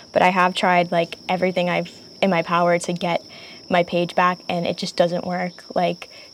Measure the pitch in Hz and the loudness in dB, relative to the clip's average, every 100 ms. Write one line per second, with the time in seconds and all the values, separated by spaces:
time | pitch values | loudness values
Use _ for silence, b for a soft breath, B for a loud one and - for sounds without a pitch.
0 | B - 180 185 180 185 196 180 175 175 | B 2 2 4 2 2 2 2 2 0
1 | 170 - - 185 185 185 175 170 175 - | -2 -6 -6 -2 0 0 0 -2 -4 -12
2 | - - 196 175 165 170 175 175 - 175 | -20 -2 0 0 0 2 2 2 0 -4
3 | 180 170 - B B B - 180 175 175 | -2 -4 -6 B B B -2 0 0 -2
4 | 175 - 180 180 - 175 175 180 185 - | -2 2 0 0 -6 -4 -4 -4 -8 0
5 | 175 175 180 180 180 - - - 175 175 | 0 0 -4 -6 -6 -10 -8 -2 -2 -4
6 | - B B | -12 B B